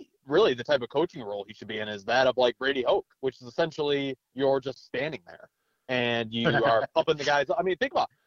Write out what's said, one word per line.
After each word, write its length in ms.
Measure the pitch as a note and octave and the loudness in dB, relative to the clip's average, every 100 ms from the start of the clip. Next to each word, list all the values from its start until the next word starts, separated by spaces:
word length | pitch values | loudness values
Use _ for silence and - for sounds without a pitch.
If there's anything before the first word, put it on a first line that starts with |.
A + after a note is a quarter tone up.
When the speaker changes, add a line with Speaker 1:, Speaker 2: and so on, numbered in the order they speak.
| - _ C3+ | -20 _ 0
Speaker 1:
really 260 | D#3+ G#3+ | 4 4
the 100 | B2 | 2
type 180 | A#2+ C#3+ | 0 -2
of 80 | A#2 | 0
coaching 320 | C#3 F3 D3 | -2 -2 -4
role 240 | G#2 G2+ G2+ | -8 -8 -8
he 60 | |
should 140 | A2 G#2+ | -12 -10
be 120 | G#2+ | -8
in 80 | G#2+ | -6
is 160 | G#2 | -6
that 220 | G2 B2 C3 | 0 2 4
of, 100 | B2 | 4
like, 200 | B2 - | 2 2
Brady 260 | C3+ C#3 | -2 0
Hoke, 220 | B2 G3 - _ | 2 0 -2 _
which 200 | C3 - | -6 -6
is 60 | B2 | -6
essentially 680 | - E3 D#3 D3 C#3+ C3+ C3 _ | -4 -2 -2 -2 -2 -2 -6 _
you're 240 | B2+ C3+ C#3 | 0 2 2
just 260 | C#3 - | -2 -10
standing 360 | - B2+ D3+ B2+ | -8 -6 -6 -8
there 240 | - E2+ - _ _ _ - | -14 -20 -20 _ _ _ -4
and 440 | B2+ A#2+ A#2 A2 | -2 0 -2 -2
you 140 | A#2 A#2+ | -2 0
Speaker 2:
<laughs> 180 | - | 2
Speaker 1:
are 200 | A2+ A2+ A2+ | 2 2 0
pumping 240 | E3 D#3+ D3+ | 0 0 0
the 60 | |
guys 260 | C#3+ C#3+ C#3 | 0 0 0
up. 80 | E3+ | -2
I 40 | |
mean, 140 | F#3 F3 | -2 -2
think 140 | C4+ | -2
about 160 | - - | 0 -2
it. 60 | _ | _